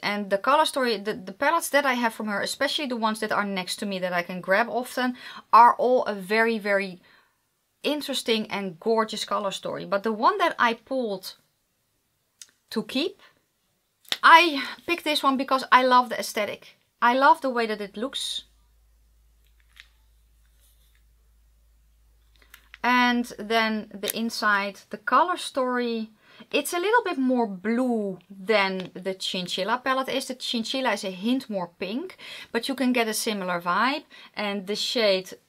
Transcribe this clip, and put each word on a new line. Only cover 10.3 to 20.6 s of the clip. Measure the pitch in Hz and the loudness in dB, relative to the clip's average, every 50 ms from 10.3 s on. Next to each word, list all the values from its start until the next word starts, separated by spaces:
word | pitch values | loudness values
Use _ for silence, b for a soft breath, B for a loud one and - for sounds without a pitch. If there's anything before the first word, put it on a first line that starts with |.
| 403 392 | 2 2
that | 359 330 - - | 0 0 0 2
I | - 233 233 | 0 0 0
pulled | 233 - - 269 262 254 214 196 190 - - - _ _ _ _ _ _ _ _ _ _ _ _ _ _ _ _ _ _ _ _ - - - _ _ _ - | -2 -6 -6 -4 -4 -2 -4 -4 -6 -10 -12 -18 _ _ _ _ _ _ _ _ _ _ _ _ _ _ _ _ _ _ _ _ -20 -20 -20 _ _ _ -10
to | - 226 214 | -6 -6 -6
keep, | - - 254 311 415 - b b b b b _ _ _ _ _ _ _ _ _ _ _ _ _ - - - - | -4 -2 -2 -2 -4 -6 b b b b b _ _ _ _ _ _ _ _ _ _ _ _ _ -8 -2 4 6
I | 254 330 330 339 339 294 269 254 B B B - | 10 10 10 8 6 2 -2 -6 B B B -4
picked | - 339 339 - | -4 -4 -2 0
this | 302 302 294 - | 0 0 0 2
one | 277 269 | 2 2
because | 254 277 269 269 262 254 - - | 2 0 0 0 -2 2 4 4
I | 254 254 | 6 6
love | 254 247 247 247 226 | 6 6 6 4 4
the | 226 - | 0 -6
aesthetic. | 208 - - 226 208 202 131 - - - - _ _ _ _ - - | -6 -6 -4 -4 -4 -4 -6 -10 -14 -20 -20 _ _ _ _ 0 2
I | 240 240 | 2 4
love | 262 277 294 330 - | 6 6 6 6 6
the | - 277 | 2 -2
way | 240 240 233 | -2 0 0
that | 214 214 202 | -2 -2 -4
it | 208 196 - | -8 -10 -10
looks. | 208 220 269 - - - - - - - _ _ _ _ _ _ _ _ _ _ _ _ _ _ _ _ _ _ _ _ _ _ _ _ _ _ - - _ _ _ _ _ _ _ _ _ _ _ _ _ _ _ | -8 -8 -8 -6 -6 -8 -6 -8 -8 -10 _ _ _ _ _ _ _ _ _ _ _ _ _ _ _ _ _ _ _ _ _ _ _ _ _ _ -20 -20 _ _ _ _ _ _ _ _ _ _ _ _ _ _ _